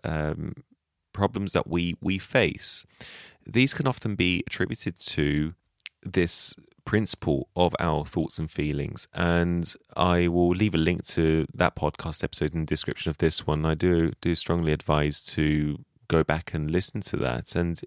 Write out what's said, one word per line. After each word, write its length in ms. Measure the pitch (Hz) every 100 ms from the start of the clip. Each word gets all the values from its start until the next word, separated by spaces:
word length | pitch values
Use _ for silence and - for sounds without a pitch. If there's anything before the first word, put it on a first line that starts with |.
um, 480 | - 78 76 76 76 - - _ _ _ _
problems 400 | - 98 - 98
that 120 | 87 -
we, 300 | 87 87 82
we 160 | 92 95
face, 640 | - 131 92 - - - - _ - - - _ -
these 260 | 113 131
can 140 | - 139
often 280 | 127 110
be 300 | 101 90 90 -
attributed 540 | - 92 - - -
to 540 | - - 73 73 78 - _ _ - -
this 520 | - 95 87 - - - _ _ -
principle 600 | 107 104 - - 69 -
of 220 | - 87 -
our 280 | 82 76 73
thoughts 320 | 90 78 -
and 120 | 80
feelings. 560 | - 76 71 69 - -
And 600 | - 85 87 87 87 82 - _ -
I 320 | 90 87 87
will 200 | 87 87
leave 260 | 90 107
a 40 | 82
link 260 | 80 90 -
to 380 | - 80 80 76
that 220 | - 87 -
podcast 480 | 76 - 82 76
episode 300 | - - 78
in 60 | 82
the 60 | 78
description 440 | 78 - - -
of 80 | 78
this 280 | 80 - -
one. 200 | 76 80
I 80 |
do, 380 | 78 90 85 82 -
do 120 | 87
strongly 380 | 82 - 85 82
advise 500 | 78 - 76 76 76 -
to 580 | - 76 76 76 73 - _ _
go 160 | 82
back 280 | 78 80 -
and 180 | 80 76
listen 320 | 85 - -
to 140 | - -
that. 360 | 64 60 -
And 260 | - 87 82